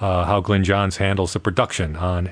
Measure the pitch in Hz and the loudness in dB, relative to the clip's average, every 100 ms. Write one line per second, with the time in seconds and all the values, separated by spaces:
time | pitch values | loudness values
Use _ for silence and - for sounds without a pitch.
0 | 98 90 85 101 98 98 95 98 98 - | 0 0 2 0 2 2 4 2 0 0
1 | 98 98 87 - 110 90 120 - 82 78 | 0 0 -2 -2 -2 0 -2 -2 -4 -2
2 | 90 90 90 | -2 -2 -2